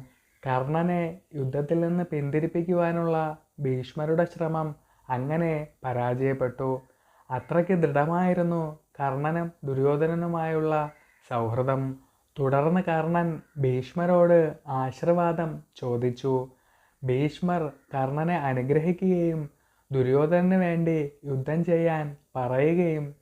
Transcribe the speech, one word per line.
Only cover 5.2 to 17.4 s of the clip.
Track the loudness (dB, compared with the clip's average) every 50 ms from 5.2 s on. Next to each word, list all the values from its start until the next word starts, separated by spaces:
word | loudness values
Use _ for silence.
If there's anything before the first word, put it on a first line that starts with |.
| -2 -2 -2 0 0 0 -2 -4 -6 -8 _ _
പരാജയപ്പെട്ടു. | -6 -4 -4 -2 -2 -2 0 0 0 0 0 0 -2 -4 -4 -4 -4 -4 -4 -4 -6 _ _ _ _ _ _ _ _ -8
അത്രയ്ക്ക് | -8 -8 -4 -2 0 0 2 2 2
ദൃഢമായിരുന്നു | 2 2 2 2 2 2 2 2 2 2 2 2 2 2 0 0 -2 -2 -4 -8 -12 _ _ _
കർണനും | -6 -4 -4 -2 -2 -2 -2 -2 -2 -4 -6 -8 -8 -6
ദുര്യോധനനുമായുള്ള | -4 -2 0 2 2 2 2 0 0 0 -2 -2 -2 -2 -2 -2 -2 -2 -2 0 0 0 0 -2 -4 -8 _ _ _ _ _ _ -6
സൗഹൃദം. | -4 -2 -2 0 0 0 0 0 0 0 -2 -4 -6 -10 -16 _ _ _ _ _ -6
തുടർന്ന് | -2 0 2 2 2 2 2 2 2 2
കർണൻ | 2 0 0 0 0 0 0 0 0 -4 -6 -10 _ -4
ഭീഷ്മരോട് | -2 0 0 0 0 -4 -4 -4 -2 2 4 6 6 6 8 8 6 6 4 -2 -8 -10 -6 -4
ആശീർവാദം | -4 -4 -4 -4 -2 0 2 2 2 2 0 0 -2 -4 -4 -6 -10 -16 _ -14 -8
ചോദിച്ചു. | -4 -2 -2 0 0 -2 -2 -2 -2 0 0 0 -2 -6 -14 _ _ _ _ _ _ _ _ -8
ഭീഷ്മർ | -4 -2 0 0 0 -2 -2 -2